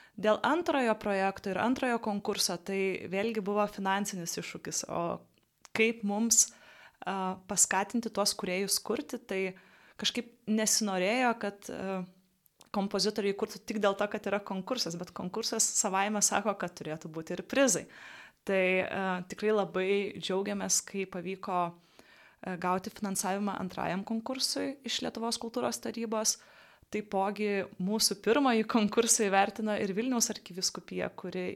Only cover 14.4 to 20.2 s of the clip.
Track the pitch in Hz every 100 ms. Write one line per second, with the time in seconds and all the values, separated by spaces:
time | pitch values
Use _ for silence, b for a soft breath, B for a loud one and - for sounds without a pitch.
14.4 | 208 190 185 247 - 170 180 - 185 214
15.4 | 226 226 - - 208 190 202 214 202 -
16.4 | 208 - 170 - 156 156 170 160 160 180
17.4 | - 254 269 175 - B B B B _
18.4 | - 190 185 185 - - 190 180 180 -
19.4 | 214 214 190 185 185 202 202 190